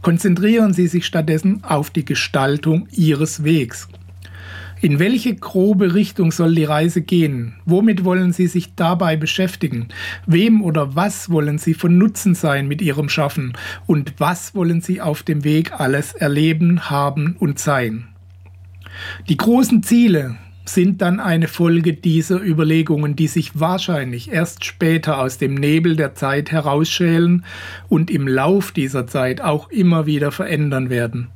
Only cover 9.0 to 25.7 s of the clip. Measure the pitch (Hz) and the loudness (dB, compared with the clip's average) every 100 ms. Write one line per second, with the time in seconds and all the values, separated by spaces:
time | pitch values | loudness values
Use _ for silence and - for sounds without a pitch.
9 | 175 156 160 - 170 - 156 120 120 - | 0 0 -2 -2 -2 -2 -4 -4 -8 -10
10 | - - - 165 220 220 190 156 139 139 | -12 -10 0 2 6 4 4 0 0 0
11 | 202 196 - 165 147 147 - 160 170 175 | -2 -4 -2 0 0 -2 -2 0 4 4
12 | 214 208 202 175 165 139 139 147 170 139 | 4 2 0 2 2 0 -2 -2 -2 -2
13 | 143 - 147 - 131 120 - - - 151 | -2 0 -2 -2 -6 -8 -12 -14 0 0
14 | 139 - 151 180 - 202 175 170 170 185 | 0 -2 -2 -2 -6 -2 0 0 -2 -4
15 | 160 147 - 151 147 156 165 - 135 139 | -2 -4 -2 -2 2 0 0 -2 -2 -2
16 | 147 - 151 143 156 160 170 175 - 143 | -4 -4 -2 2 2 2 2 2 0 -2
17 | 143 139 147 175 165 139 - 139 120 110 | -2 -2 -4 -2 -4 -2 -2 -2 -2 -6
18 | 120 - - - - - - - - - | -12 -20 -20 -20 -20 -20 -20 -20 -20 -16
19 | - - - 143 214 240 233 226 - 240 | -14 -14 -4 0 2 4 4 2 4 4
20 | 240 165 131 117 - - - - 180 185 | 6 4 0 -10 -16 -20 -4 2 2 2
21 | 180 185 185 165 165 - 170 170 165 156 | 0 0 0 0 0 0 2 4 2 0
22 | 175 165 156 180 196 156 156 160 156 147 | 0 0 0 -2 0 0 2 2 2 0
23 | 151 143 156 - 156 147 160 185 - 160 | 0 0 0 0 -4 -2 -2 -2 -2 -4
24 | 127 120 120 160 165 - - - 165 165 | -4 -8 -6 -4 -4 -6 -12 -2 0 0
25 | 156 139 131 - 147 139 143 | 0 -2 -2 -2 -4 0 2